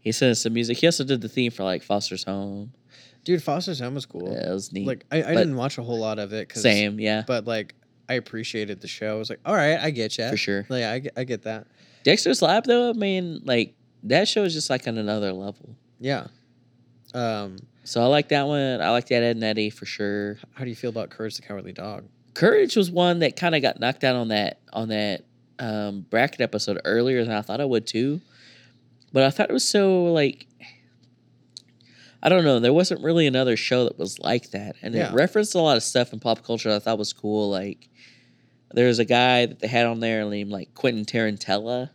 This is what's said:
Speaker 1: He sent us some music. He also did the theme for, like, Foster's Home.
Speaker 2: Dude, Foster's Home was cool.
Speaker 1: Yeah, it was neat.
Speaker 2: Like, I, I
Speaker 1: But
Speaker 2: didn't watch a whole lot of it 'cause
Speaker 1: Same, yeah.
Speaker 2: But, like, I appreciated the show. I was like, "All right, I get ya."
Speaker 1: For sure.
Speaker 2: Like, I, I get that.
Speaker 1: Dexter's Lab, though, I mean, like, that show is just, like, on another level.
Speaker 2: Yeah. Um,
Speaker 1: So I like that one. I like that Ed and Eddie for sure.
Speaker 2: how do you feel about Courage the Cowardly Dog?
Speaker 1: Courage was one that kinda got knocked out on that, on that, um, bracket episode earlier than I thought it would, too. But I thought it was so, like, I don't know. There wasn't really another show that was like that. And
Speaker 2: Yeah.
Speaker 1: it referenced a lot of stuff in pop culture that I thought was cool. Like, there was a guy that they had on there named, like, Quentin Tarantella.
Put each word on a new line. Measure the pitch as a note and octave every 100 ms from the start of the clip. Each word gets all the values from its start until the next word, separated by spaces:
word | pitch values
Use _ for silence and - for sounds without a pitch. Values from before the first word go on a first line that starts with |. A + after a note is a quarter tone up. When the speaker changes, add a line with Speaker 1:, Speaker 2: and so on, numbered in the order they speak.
Speaker 1:
He | A2
sent | A2+ C3
us | A2+
some | A#2
music. | A#2 A#2 B2
He | E3
also | E3
did | C3+ C3
the | A2+
theme | - A#2+
for, | -
like, | F#2+ F2+
Foster's | - G#2 - F#2+
Home. | - G2 G2+ G2 G#2 - _ - - _
Speaker 2:
Dude, | - F3
Foster's | D#3 D3+ F3+ D3+
Home | B2
was | C#3 C3
cool. | - F2+
Speaker 1:
Yeah, | A#1+ -
it |
was | F#2+ G2
neat. | G2 G2
Speaker 2:
Like, | C3 _
I, | D#3
I | C#3
Speaker 1:
But | F3
Speaker 2:
didn't | F3 C3
watch | C3 C3+
a |
whole | A#2 A#2
lot | A2 G#2+
of | G2+
it | G#2+ G2
'cause | A#2
Speaker 1:
Same, | A2 G#2 G#2 G#2
yeah. | G#2+ G#2+ G#2+
Speaker 2:
But, | A#2+ A2
like, | A2+ G#2 - _ _ -
I |
appreciated | B2+ - A2+ A2 A2+ G#2 G2
the | F2+
show. | - G#2+ G#2+
I |
was | G#2+
like, | -
"All | -
right, | G3+ D3 D#3+
I | D3+
get | C3 A2 -
ya." | -
Speaker 1:
For | G#2
sure. | - G2 G2
Speaker 2:
Like, | B2+
I, | A2+ B2 C#3 -
I |
get | B2 A2+
that. | - A2 - _ - _
Speaker 1:
Dexter's | - G3 - C4
Lab, | D#3+ G3+
though, | B3 A#3+ A#3+
I |
mean, | A#3 G3+ F#3+ F3 D#3+
like, | - A#2+ A2+ _ _ _
that | G#2 C#3+ G#3+
show | -
is | G3
just, | D#3+ -
like, | B2+ -
on | A2+
another | G#2 G#2+ G2+
level. | F#2 G2 - - A2+ _ _
Speaker 2:
Yeah. | B2+ C3+ - _ _ _ _ _ _ _ _
Um, | B2+ A#2 G#2+ G2+ F#2+ - _
Speaker 1:
So | - A#2+
I | A#2+
like | D3 C#3+
that | C#3+ C#3+
one. | D3 C3+ B2
I | D#2+
like | A#2+ A#2+
that | A#2+
Ed | A#2 A2+
and |
Eddie | A2 A2 G#2+
for | - G2
sure. | - G#2 G#2 G#2 G#2 -
Speaker 2:
how | -
do | B2+
you | A2
feel | B2
about | A2+ G2+
Courage | - A2 -
the |
Cowardly | - G2+ F#2
Dog? | F#2 G2+ G2+ - _ _
Speaker 1:
Courage | - F3 G#4+ G4 A3+
was | F3+
one | F3 F3 E3+
that | D3+ -
kinda | F3 D#3+
got | B2+ -
knocked | A#2+ C3
out | C3+ B2
on | A#2
that, | G#2+ G2+ - _
on | - A2+
that, | A2 G#2 F#2 - _ _ -
um, | A#2+ G#2+ G#2 G2 F2+
bracket | A2 C3+ -
episode | A#2+ G#2+ - F#2+ -
earlier | A2+ B2+ B2+
than | A#2
I | G#2+
thought | G#2+ A2
it | C#3+
would, | A#2 -
too. | A2 C3 D#3 _ _ - - _ _ _ _ _
But | C3+
I | C3+
thought | - G#3
it |
was | - -
so, | G#3 G3 F#3 F3
like, | E3 C#3 - - _ - - _ _ _ _ _ _ _ - _ _ _ _ - _
I | -
don't | F3+
know. | D#3 B2
There | A#2+
wasn't | D3+ F#3+ F3
really | C3+ E3 D3+
another | B2+ C3 A2
show | - B2+
that | B2 -
was | F#2 -
like | - A#2+ -
that. | G2 G#2 -
And | -
Speaker 2:
Yeah. | A#2 C#3+
Speaker 1:
it |
referenced | F#2+ F3 G#3+ G#3
a | F3+
lot | D#3+ B2
of |
stuff | - B2+ B2
in | A2
pop | A#2+ A2+
culture | - A#2 A2+
that | G#2
I |
thought | A2 A2
was | G#2
cool. | - G#2+ G#2+ G2+
Like, | F#2+ G2+ - _ _ - _ _ _ _ _ _
there | - B2
was | A#2
a |
guy | A2+ A#2+ B2+ B2 A#2+
that | -
they | A2
had | A#2+ A#2
on | A2+
there | A2+ A2 G#2
named, | G#2 G2+
like, | G2+ -
Quentin | - C3+ A2+
Tarantella. | G#2 A#2+ A2 G2+ - G2 A2 B2 B2+